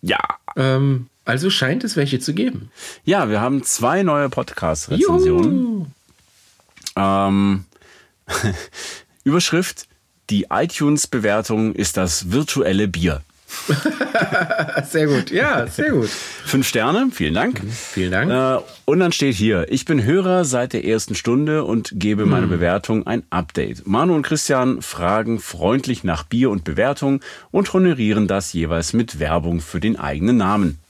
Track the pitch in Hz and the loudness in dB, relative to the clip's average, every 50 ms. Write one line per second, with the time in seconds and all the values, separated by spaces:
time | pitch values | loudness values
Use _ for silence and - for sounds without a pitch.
0 | - 87 - - - - - - _ - - - 131 135 131 127 139 139 135 127 | 0 0 0 0 0 -2 -4 -8 _ -8 -2 0 2 2 4 4 2 2 2 0
1 | 120 - _ _ _ - 117 127 160 196 190 - 131 131 160 254 254 214 - 160 | -4 -8 _ _ _ -4 -2 0 0 0 0 2 0 0 0 -2 -2 -2 0 0
2 | 143 135 131 123 - - 147 180 233 254 - - - - _ - - - - - | 0 0 0 -4 -2 -2 -2 0 -2 -2 -2 -6 -12 -14 _ -18 -18 -18 -18 -6
3 | _ - 185 202 151 110 104 104 113 127 139 139 123 - - - 113 123 156 190 | _ 2 2 2 4 2 2 0 2 2 0 0 0 -2 -2 0 2 2 2 4
4 | 196 175 147 147 143 135 - - 123 - - - - 82 80 - - - 147 196 | 2 2 2 2 0 0 -2 -4 -6 -4 -6 -4 -2 -2 -2 -2 -2 -2 0 2
5 | 349 403 349 370 370 370 370 359 339 320 277 262 247 233 226 202 165 139 - _ | 4 4 4 4 4 4 4 4 4 2 2 2 0 0 -2 -4 -6 -8 -12 _
6 | _ _ _ _ _ _ _ _ _ _ _ _ _ _ _ - - - - 98 | _ _ _ _ _ _ _ _ _ _ _ _ _ _ _ -14 -14 -8 -4 -2
7 | 98 98 98 98 98 98 98 98 98 101 98 98 95 _ _ _ _ - - - | 0 2 2 2 2 2 2 2 2 2 0 0 -4 _ _ _ _ -20 -20 -20
8 | _ _ _ _ _ - - - - 107 95 - - - - - - - - - | _ _ _ _ _ -8 -6 -2 -2 -2 -2 -4 -10 -14 -14 -14 -14 -14 -14 -16
9 | - _ _ _ _ 139 147 175 170 - 160 165 185 - - - - _ _ _ | -20 _ _ _ _ 0 2 2 2 2 0 0 0 -2 -6 -12 -18 _ _ _
10 | _ _ _ _ _ - 107 101 90 - - 101 147 175 - - 147 147 151 143 | _ _ _ _ _ -2 0 0 0 0 0 0 0 0 -2 0 2 2 2 2
11 | - - - 123 104 107 101 110 110 - 117 110 110 110 - - 107 92 - 98 | 0 -2 -2 0 2 2 2 2 0 0 0 0 0 0 0 -2 -4 -2 0 -2
12 | 92 90 85 - 98 87 98 135 156 - - 139 - - 95 98 107 101 85 82 | -2 0 -2 -4 -4 -2 0 0 0 0 -2 0 0 2 2 2 0 0 0 0
13 | 85 87 76 73 - _ _ _ _ - - - - - 151 139 - 302 302 - | 0 0 0 -2 -8 _ _ _ _ -16 -14 -12 -4 -2 -2 0 0 -4 -2 -2
14 | 294 - - 233 196 - - 196 175 160 - - 156 - - 139 135 - - 160 | -6 -2 0 -2 -2 0 0 -2 -2 0 -2 -4 -4 -2 -4 -6 -6 -2 0 0
15 | 156 151 143 127 - - - 180 262 302 262 143 120 110 - - 277 311 262 147 | 2 4 2 0 0 0 0 0 0 2 0 0 -2 -4 -4 -2 -2 0 2 2
16 | 113 104 - - - - - - - - - 135 131 - - 120 107 123 160 220 | 0 0 -4 -8 -10 -12 -14 -12 -6 0 0 0 0 2 0 0 2 2 2 2
17 | 269 262 - - 82 76 80 101 147 233 254 101 95 101 117 - - - - 98 | 2 0 0 0 -2 0 2 0 0 0 -2 -4 -6 -8 -8 -10 -10 -8 -4 -2
18 | 92 90 92 95 123 180 123 127 131 131 131 123 - - - - _ - 147 180 | -2 0 0 0 0 2 2 2 2 2 0 -2 -4 -6 -20 -8 _ 2 2 4
19 | 185 170 165 - 147 139 117 90 104 110 107 90 82 - 123 135 - - 165 139 | 4 2 2 2 0 0 2 2 2 2 2 2 0 0 -2 -4 0 0 0 2
20 | 104 117 156 190 185 185 185 185 175 139 127 123 123 127 - 113 - 98 110 110 | 4 4 2 2 2 2 2 2 2 2 0 0 -2 -2 -4 -4 0 0 0 0
21 | - - 104 - - 117 120 135 147 156 151 156 - - 110 113 107 - - 101 | 0 -4 -8 -4 -2 0 0 2 2 2 0 0 0 0 0 -2 -2 -4 -6 -2
22 | 90 107 107 101 107 - - 92 92 87 90 82 87 85 90 101 - - 113 110 | 0 0 2 2 4 4 4 4 2 0 0 2 2 2 0 0 0 -2 -2 -2
23 | - - 110 120 - _ - 90 85 - - - - 50 - - - 98 95 117 | 0 -2 -4 -4 -4 _ -4 -4 -4 -4 -4 -4 -4 -4 -6 -10 -4 0 0 2
24 | 151 180 175 156 135 - 156 147 - - 143 131 127 131 127 - - - - - | 2 2 2 0 0 0 -2 -2 0 0 0 2 2 0 -2 -2 -6 -12 -6 -2
25 | 87 87 101 110 110 113 117 107 - - - 85 85 95 117 139 - 131 123 - | 0 0 2 0 0 -2 -4 -4 -6 -10 -8 -2 0 2 2 2 0 -2 -4 -2
26 | - 92 80 78 78 - - 117 131 127 104 98 82 80 76 87 107 131 143 - | -2 -2 -2 -2 -4 -4 0 2 2 2 2 0 -2 -4 0 0 2 0 0 0
27 | 147 139 139 135 - - - - - _ - 185 202 - - 190 185 180 160 131 | 0 0 0 -2 -4 -10 -18 -18 -18 _ -2 0 0 2 2 4 4 4 4 2
28 | 113 107 104 107 107 92 98 98 92 - - 85 82 78 82 82 85 - - 117 | 2 2 4 2 2 2 0 -2 -2 -2 -2 -2 -2 0 0 -2 -2 0 0 -2
29 | 117 113 - 76 78 78 80 82 76 85 85 85 80 - - 87 76 110 113 - | -2 -2 -4 -4 -2 0 0 0 0 0 -2 -2 -4 -6 -6 -2 0 0 -2 -2
30 | - 71 71 76 87 110 123 117 98 92 104 104 98 82 71 73 _ _ | -4 -6 -4 -2 2 2 4 4 4 4 2 2 2 0 -2 -4 _ _